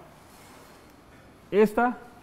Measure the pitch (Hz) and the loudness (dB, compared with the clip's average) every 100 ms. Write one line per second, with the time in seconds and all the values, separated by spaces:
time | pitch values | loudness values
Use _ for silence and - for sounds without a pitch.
0 | - - - - - - - - - - | -20 -20 -20 -20 -20 -20 -20 -20 -20 -20
1 | - - - - - 190 214 214 240 247 | -20 -20 -20 -20 -4 2 2 2 -2 -4
2 | - - | -14 -20